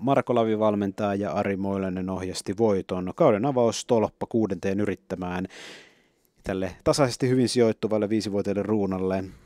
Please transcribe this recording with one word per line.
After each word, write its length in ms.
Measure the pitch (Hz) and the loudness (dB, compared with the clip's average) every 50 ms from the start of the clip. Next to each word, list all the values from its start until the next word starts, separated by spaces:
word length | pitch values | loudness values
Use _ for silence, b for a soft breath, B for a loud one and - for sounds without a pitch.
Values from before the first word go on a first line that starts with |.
Marko 340 | 104 131 139 131 123 - 123 | 0 0 2 2 2 2 2
Lavi 240 | 120 113 113 107 107 | 2 2 2 2 2
valmentaa 560 | 107 107 104 104 101 98 98 - 110 101 101 | 2 2 2 2 0 -2 -2 -2 -2 -2 -2
ja 180 | 98 101 101 - | -2 -2 -2 -2
Ari 240 | 101 101 104 98 | -2 -2 -2 -2
Moilanen 540 | 92 98 98 98 98 95 95 92 92 92 92 | -2 -2 -2 -2 -2 -2 -4 -4 -4 -4 -4
ohjasti 460 | 95 92 92 92 90 - - - 98 92 | -6 -6 -6 -6 -8 -8 -6 -6 -2 0
voiton. 540 | 117 110 101 95 85 - 95 92 90 90 87 | 2 2 2 0 -2 -4 -4 -6 -4 -4 0
Kauden 300 | - 175 143 110 98 113 | 4 4 4 4 4 2
avaus 400 | 143 139 123 120 113 101 - - | 0 2 2 2 2 2 -2 -2
tolppa 420 | - 123 113 104 95 - - 101 | 0 2 2 2 2 -2 -6 -8
kuudenteen 540 | - - 113 110 101 98 85 - 98 95 101 | -4 0 0 0 0 -2 -4 -4 -2 -2 0
yrittämään. 680 | 104 101 90 - _ - 95 87 92 90 90 90 95 B B B B B B B B B B B B B B B B _ _ _ - | 0 -2 -4 -6 _ -8 -8 -6 -6 -4 -4 -4 -6 B B B B B B B B B B B B B B B B _ _ _ -8
Tälle 320 | - 98 95 95 92 87 - - | -6 -4 -4 -4 -6 -8 -4 0
tasaisesti 440 | 165 151 - 143 123 117 - - 127 | 0 2 4 2 0 0 0 0 2
hyvin 200 | 127 131 123 110 | 2 4 2 2
sijoittuvalle 600 | - 123 117 113 107 - - 107 107 107 104 98 | 4 4 4 4 4 2 0 0 0 0 0 0
viisivuotiaille 540 | 110 110 95 107 98 101 95 101 98 101 98 | 0 0 -2 -2 -2 -2 -2 0 -2 -2 0
Ruunalle 640 | 98 110 107 101 95 95 92 95 92 95 95 95 95 - - _ | 0 0 0 0 0 0 -2 -2 0 -2 -2 -4 -6 -10 -16 _